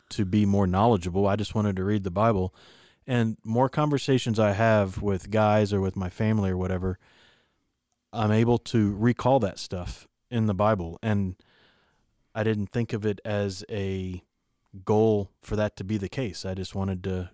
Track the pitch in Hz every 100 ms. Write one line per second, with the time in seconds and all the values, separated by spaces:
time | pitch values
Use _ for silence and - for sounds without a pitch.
0 | - - 95 104 101 101 95 92 113 107
1 | 87 90 101 104 101 113 104 95 95 107
2 | 95 87 113 104 92 - - - _ _
3 | - 123 113 107 113 113 131 - 151 139
4 | - 131 127 107 107 98 113 107 98 98
5 | 101 95 - 107 107 107 104 101 95 95
6 | 90 - 110 110 95 90 92 92 92 92
7 | _ _ _ _ _ _ _ _ _ _
8 | _ 113 107 107 117 120 - 120 104 101
9 | 117 117 123 135 101 - - 92 87 -
10 | - _ _ 120 110 95 104 107 85 82
11 | 113 101 95 92 _ _ _ _ _ _
12 | _ _ _ 110 110 107 98 123 117 113
13 | 107 98 110 104 101 95 - 107 98 95
14 | 92 90 - _ _ _ _ 101 92 107
15 | 110 104 98 _ - 107 104 - 95 107
16 | 95 - 123 87 95 95 92 98 95 92
17 | 92 92 90